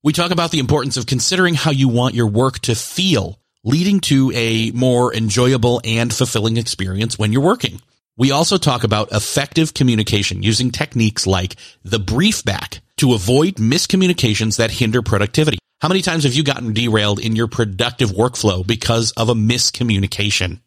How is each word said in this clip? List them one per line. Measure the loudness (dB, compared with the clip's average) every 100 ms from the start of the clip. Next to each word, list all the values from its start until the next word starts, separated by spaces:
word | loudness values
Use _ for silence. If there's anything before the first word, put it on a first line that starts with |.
We | 0
talk | -2 -2
about | -2 0
the | -2
importance | 0 0 0 -4
of | -4
considering | -2 0 2 2 2
how | 0
you | 2 2
want | 4 0
your | 2 0
work | 2 0 -2
to | -4 -4
feel, | -4 -4 0 0 -2 -10 _ _ -2
leading | 0 2 0
to | 2 2 2
a | 0 -2 0 -2
more | 0 2 2 2
enjoyable | 0 -2 2 2 4 2 0
and | 0 -2 0
fulfilling | 0 -2 0 0 -2
experience | -4 -4 -4 -2 -4 -2
when | 0
you're | 2
working. | 2 0 -2 -6 _ _ _ -2
We | 0
also | 2 0 0
talk | 0 0 0
about | 0 0
effective | -4 -2 -4 -2 0 -2
communication | 2 2 2 2 0 -2 -2
using | 0 0 0
techniques | -2 -4 0 0 0 0
like | 0 -2 -10 -20 _
the | -6 -4
brief | -2 0 0 0 -4
back | -6 -8 -16 _ 0
to | 2 2
avoid | 2 2 2 0
miscommunications | 0 0 2 2 2 2 0 0 -2 0
that | -2
hinder | 0 0 0
productivity. | 0 0 0 0 0 -2 _ _
How | -2
many | 0
times | 0 0
have | 0 0
you |
gotten | 0 -2 -2
derailed | -2 2 2 2 0
in | -2 -2
your | -2
productive | -2 -4 -2 -4 0 -2
workflow | 2 -2 2 0 0 -2
because | -2 0 0 0
of | -2 0
a | 2
miscommunication? | 2 2 -2 -2 0 0 0 -2 -2 -2 -4 -6